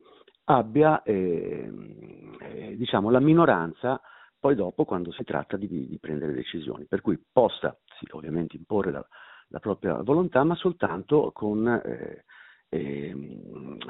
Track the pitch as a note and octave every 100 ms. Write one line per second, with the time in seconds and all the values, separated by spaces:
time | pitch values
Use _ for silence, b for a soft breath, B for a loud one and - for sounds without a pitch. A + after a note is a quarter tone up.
0 | b b b _ - C3+ A2 B2+ D#3 D#3
1 | - G2 F#2 E2+ F2+ E2 G#1+ G1+ G1+ G#1
2 | - - - - - - - - B2 A#2
3 | G#2 B2 D3 E3 D#3+ F#2+ E2 - B2 C3
4 | b b b _ C#3 C3 F2+ - D#3+ F#2
5 | E2+ - A#2 D2+ - G2 G2+ E2+ C2 -
6 | D#2 D2+ D2+ C2 B1+ E2 C#2 A1+ D2+ G2
7 | - E2 _ - A2 - D#2 - _ -
8 | - - D#2 D#2+ E2 D2+ E2+ G#2 G2 C#2+
9 | - B B B B - - F#2+ G2 C2
10 | G#2 D3+ F3+ B2+ D#3 E3+ F#3 F3 F#2+ F2
11 | - D3+ - - G#2+ G#2+ A#2 A#2 - -
12 | - - _ b b b - D#2+ C#2+ C#2+
13 | C#2+ C2+ C#2+ A1 G1+ C2+ C2 -